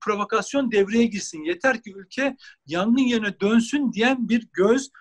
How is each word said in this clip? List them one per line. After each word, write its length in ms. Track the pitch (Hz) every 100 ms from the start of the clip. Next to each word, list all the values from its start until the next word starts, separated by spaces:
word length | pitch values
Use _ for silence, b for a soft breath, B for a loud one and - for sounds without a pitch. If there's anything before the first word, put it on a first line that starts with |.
provokasyon 720 | 202 202 202 220 190 277 254
devreye 340 | 214 196 226 233
girsin. 360 | 208 - 160
Yeter 400 | 156 175 262 240
ki 100 | 214 196
ülke 400 | 190 - 269 269 B B -
yangın 360 | 165 208 247
yerine 380 | 254 233 208 -
dönsün 520 | 202 226 226 294 269
diyen 360 | 175 233 262 214
bir 200 | 233 226
göz, 380 | - 196 262 269 b